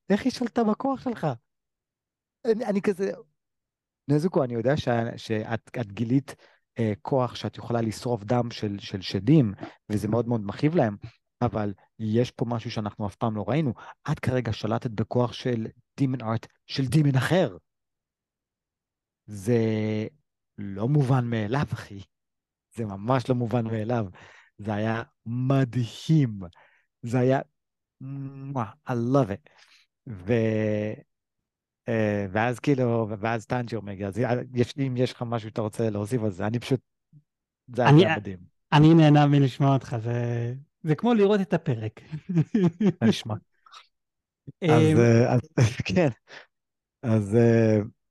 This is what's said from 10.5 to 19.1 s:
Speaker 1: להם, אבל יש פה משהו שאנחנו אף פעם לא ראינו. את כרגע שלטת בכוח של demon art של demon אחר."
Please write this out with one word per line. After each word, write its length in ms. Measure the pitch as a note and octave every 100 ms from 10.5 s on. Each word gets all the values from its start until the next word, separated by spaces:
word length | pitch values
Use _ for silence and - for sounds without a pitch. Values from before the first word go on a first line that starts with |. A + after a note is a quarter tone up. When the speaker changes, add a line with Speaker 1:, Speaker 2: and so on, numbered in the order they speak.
| - D3+
Speaker 1:
להם, 220 | E3+ A2+ G2+ - - _ _
אבל 320 | A#2+ G#2+ G#2 G2 _ -
יש 320 | A2 A2+ A#2+
פה 140 | - A#2
משהו 220 | A#2 A2+
שאנחנו 360 | A2 G#2 - G#2
אף 100 | -
פעם 200 | A#2 G#2+
לא 80 | G2
ראינו. 260 | C#3+ C#3+ - - - -
את 80 | D3+
כרגע 320 | - B2+ A#2
שלטת 380 | G#2+ G#2+ A2+ B2
בכוח 420 | G#2+ A2 B2 B2
של 340 | - B2+ A#2 A2 - _ -
demon 200 | C#3 B2+
art 260 | A2 A2+ - _ -
של 160 | -
demon 360 | B2+ D3+ C#3+ C3
אחר." 380 | A#2 E3+ C#3 E2+ - _ _ _ _ _ _ _ _ _ _ _ _ _ _